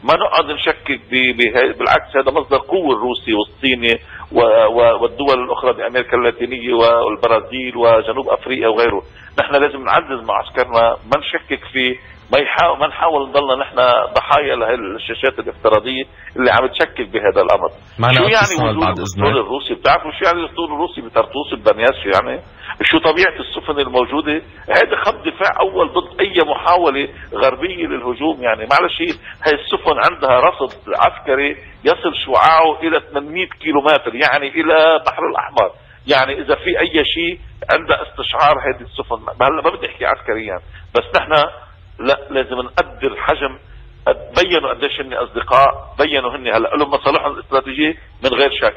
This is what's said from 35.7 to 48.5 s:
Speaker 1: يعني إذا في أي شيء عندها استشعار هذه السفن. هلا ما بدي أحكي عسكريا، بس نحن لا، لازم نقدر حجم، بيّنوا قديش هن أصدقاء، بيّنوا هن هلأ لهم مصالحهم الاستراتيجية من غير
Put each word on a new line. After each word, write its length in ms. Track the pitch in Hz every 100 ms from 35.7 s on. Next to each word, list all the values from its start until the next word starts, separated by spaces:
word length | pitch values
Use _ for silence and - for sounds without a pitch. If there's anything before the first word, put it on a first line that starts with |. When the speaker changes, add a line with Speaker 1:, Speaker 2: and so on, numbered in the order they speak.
| - - - -
Speaker 1:
يعني 260 | 139 131 139
إذا 140 | 135 139
في 240 | 180 175
أي 260 | 170 156 139
شيء 340 | 165 170 175 - - -
عندها 300 | 151 160 139
استشعار 540 | 135 - 123 - 147 139 127
هذه 140 | 135
السفن. 400 | 117 - - 117 110 107
هلا 200 | 127 156
ما 60 | 143
بدي 180 | 190 -
أحكي 180 | - 123
عسكريا، 500 | - - 110 107 90 - - - 120
بس 80 | - 175
نحن 140 | - 151 156 - - - - -
لا، 180 | 120 139 -
لازم 240 | 139 123 127
نقدر 600 | 123 - 170 - 135 101
حجم، 400 | - 160 139 131 - - - - - - - -
بيّنوا 320 | 185 165 135
قديش 280 | 120 143 -
هن 120 | 131
أصدقاء، 840 | 120 120 117 - 131 139 - - -
بيّنوا 360 | 156 147 123 135
هن 120 | 123
هلأ 280 | 110 113 147
لهم 140 | 143
مصالحهم 420 | 139 139 147 147
الاستراتيجية 600 | 123 - 135 135 135 151 165 - -
من 60 | 131 123
غير 100 | 139